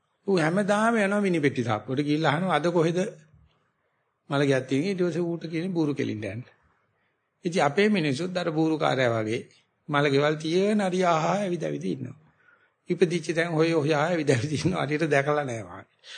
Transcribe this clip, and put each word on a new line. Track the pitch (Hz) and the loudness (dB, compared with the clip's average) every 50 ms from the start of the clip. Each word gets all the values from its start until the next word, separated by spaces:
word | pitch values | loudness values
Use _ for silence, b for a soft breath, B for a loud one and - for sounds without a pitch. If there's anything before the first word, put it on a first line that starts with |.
| _ _ _ _ _ | _ _ _ _ _
ඌ | 196 196 175 | 0 2 2
හැමදාම | 151 160 175 202 202 185 202 208 220 233 233 | 2 2 0 0 0 2 2 2 2 2 2
යනවා | 220 196 190 202 208 | 2 2 2 0 0
මිනි | 202 190 175 160 | 0 0 2 2
පෙට්ටි | 143 135 117 135 113 | 2 0 0 0 0
සාප්පුවට | 117 107 107 - - 131 139 | 0 -2 -2 -2 -4 -2 -2
ගිහලා | 147 147 147 151 160 143 | 0 0 0 0 2 0
අහනවා | 135 160 190 185 160 | 0 0 0 0 0
අද | 147 151 175 | 2 2 2
කොහෙද | 165 175 151 175 160 180 196 233 - - - _ _ _ _ _ _ _ _ _ _ _ _ _ _ _ _ _ _ _ _ - | 2 2 2 2 2 0 -4 -4 -8 -12 -20 _ _ _ _ _ _ _ _ _ _ _ _ _ _ _ _ _ _ _ _ -4
මලගෙයක් | 147 139 147 139 135 127 127 | 0 2 2 2 2 0 0
තියෙන්නේ. | - 135 135 160 202 | 0 -2 0 0 -2
ඊට | 196 175 | -2 -2
පස්සේ | 180 175 151 170 | -2 -2 -2 -2
ඌට | 175 170 170 160 170 | -4 -4 -4 -6 -8
කියන්නේ | 160 170 160 175 190 | -8 -6 -6 -6 -4
බූරු | 175 170 156 147 139 | -2 0 0 0 0
කෙලින්න | 135 120 110 107 107 107 | -2 -2 -4 -4 -4 -6
යන්න. | 98 98 117 127 - _ _ _ _ _ _ _ _ _ _ _ _ _ _ _ _ _ _ - | -8 -8 -10 -12 -14 _ _ _ _ _ _ _ _ _ _ _ _ _ _ _ _ _ _ -8
ඉතින් | 180 165 185 | -4 -2 0
අපේ | 143 139 139 196 202 214 | 0 2 2 2 2 4
මිනිස්සුත් | 208 185 156 147 131 151 175 185 180 | 4 2 2 0 0 -2 -4 -4 -4
අර | 180 175 170 | -4 -4 -2
බූරු | 156 156 160 160 160 | 0 0 2 2 0
කාර්යය | 151 156 143 135 131 127 117 | 0 0 0 2 2 2 2
වගේ | 113 113 110 107 117 139 - b b b b _ _ _ _ - | 2 0 -2 -2 -4 -4 -6 b b b b _ _ _ _ -2
මලගෙවල් | 147 143 143 147 135 139 147 151 156 | 0 2 2 4 4 4 2 2 0
තියෙන | 151 160 156 170 185 196 208 220 208 | -2 -2 -2 0 2 2 2 2 2
හරි | 196 185 180 185 185 | 0 0 0 0 2
ආහා | 175 165 156 160 170 180 | 2 2 2 2 0 0
ඇවිද | 202 208 185 175 156 | 0 -2 -2 -4 -4
ඇවිද | 165 151 147 143 175 | -4 -6 -6 -4 -4
ඉන්නවා. | 190 151 131 127 120 - - _ b b b b b b b b b b _ _ - | -6 -6 -6 -8 -10 -12 -16 _ b b b b b b b b b b _ _ -6
ඉපදිච්ච | 175 165 190 156 175 170 156 180 | 0 0 2 0 0 -2 -4 -4
තැන් | 160 165 165 175 | -2 -2 -2 0
හොය | 160 156 160 165 | 2 2 2 2
හොයා | 165 160 139 151 156 143 | 2 2 2 2 2 2
ඇවිද | 151 175 180 165 147 143 | 2 0 0 0 2 2
ඇවිද | 135 117 143 156 151 | 2 2 0 -2 -2
ඉන්නවා. | 127 - 180 185 160 139 | -2 0 0 0 0 -2
හරියට | 139 151 147 165 | -2 -2 -2 0
දැකලා | 156 147 139 139 147 147 147 143 | 2 2 2 2 2 0 0 -2
නැහැ | 127 117 113 98 | -4 -6 -8 -10
වාගේ. | 90 - 101 - _ _ B B B B | -12 -14 -16 -18 _ _ B B B B